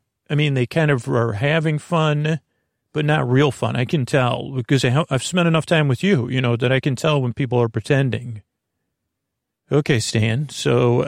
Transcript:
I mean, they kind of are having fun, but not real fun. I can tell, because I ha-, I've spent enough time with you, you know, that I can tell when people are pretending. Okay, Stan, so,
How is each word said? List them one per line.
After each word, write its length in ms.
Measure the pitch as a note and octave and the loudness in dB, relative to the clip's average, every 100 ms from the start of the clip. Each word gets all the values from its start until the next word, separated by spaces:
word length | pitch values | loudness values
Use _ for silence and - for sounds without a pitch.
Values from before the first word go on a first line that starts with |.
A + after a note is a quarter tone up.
| _ _ - | _ _ -6
I 60 | |
mean, 200 | D3 D3+ | -2 0
they 120 | C3+ B2 | 0 -2
kind 240 | E3 D3+ | 0 0
of 160 | C3+ C3+ | 0 0
are 280 | B2+ A#2 | -2 0
having 440 | G#2 C#3+ D#3+ D#3 D3+ | -2 -2 0 -2 -4
fun, 640 | - E3+ D#3 D3 D#3 D#3+ - _ _ _ _ | -2 0 0 0 -2 -4 -8 _ _ _ _
but 120 | D#3 | -4
not 260 | D3+ D3+ B2+ | 0 0 2
real 220 | B2+ D3 | 2 2
fun. 240 | - A#2 B2 | 0 -4 -2
I 80 | |
can 200 | B2 E3 | -2 -2
tell, 460 | A#2+ C#3+ B2 B2 C#3 | 0 0 0 -2 -6
because 340 | C3 A#2+ C3+ | -8 0 0
I 60 | B2+ | 2
ha-, 160 | C3+ E3+ | 0 0
I've 140 | C3 | -4
spent 240 | - F3+ E3+ | -2 0 2
enough 200 | E3 - | 0 2
time 200 | E3 C#3+ | 2 2
with 160 | B2 | 0
you, 260 | F#3+ D#3+ - | 2 0 0
you 120 | C3 | -2
know, 160 | B2+ A#2 | 0 0
that 160 | B2+ | 0
I 80 | C3 | 0
can 160 | D3 B2 | 0 -2
tell 260 | D#3+ D3 | 0 0
when 120 | B2 | 0
people 280 | - A#2 B2 | -4 -2 0
are 60 | A#2 | 0
pretending. 760 | A2+ - C#3 C3+ G#2+ B2 G#2+ - _ _ _ _ _ _ _ _ _ _ _ _ | -2 0 0 0 -2 -8 -14 -18 _ _ _ _ _ _ _ _ _ _ _ _
Okay, 300 | C#3+ D3 B2 | 0 2 0
Stan, 500 | - A2 A2 A#2 D3 | 0 0 0 0 -4
so, 520 | - C#3 B2 B2 A#2+ | -4 0 2 4 2